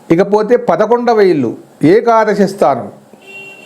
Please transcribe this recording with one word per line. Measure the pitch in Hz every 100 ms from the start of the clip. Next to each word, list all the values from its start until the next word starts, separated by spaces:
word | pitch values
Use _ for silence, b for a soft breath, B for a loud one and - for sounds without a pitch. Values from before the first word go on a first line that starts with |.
| -
ఇకపోతే | 170 196 208 214 240
పదకొండవ | - 165 214 240 240 220
ఇల్లు, | 190 160 117 - - _
ఏకాదశ | 143 214 233 226 214 202
స్థానం, | 190 - 160 123 101 - _ - - - - -